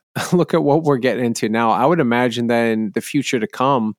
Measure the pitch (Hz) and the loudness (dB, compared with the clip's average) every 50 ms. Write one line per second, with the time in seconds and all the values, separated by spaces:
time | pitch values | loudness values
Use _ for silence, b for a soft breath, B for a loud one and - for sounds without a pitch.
0 | - _ - 147 - - 180 175 160 - - 165 151 143 139 160 160 147 143 120 | -14 _ -10 -8 -4 0 0 0 2 2 0 0 2 2 2 2 2 0 0 2
1 | 113 127 104 117 123 117 110 - 120 107 107 113 117 113 101 92 123 147 180 165 | 0 0 0 0 -2 -2 -2 -2 -2 -2 0 0 2 2 2 2 2 2 2 2
2 | 139 117 120 123 127 123 110 120 117 117 120 117 117 113 113 110 110 101 - 117 | 2 2 2 2 0 0 0 -2 -2 0 0 2 2 0 0 -2 -2 -4 -4 -6
3 | - - - 143 131 - 139 117 107 - - - 127 139 139 123 110 107 107 | -6 -2 -4 -4 -2 -2 -2 -2 -2 -4 -2 -2 0 2 2 0 0 -2 -4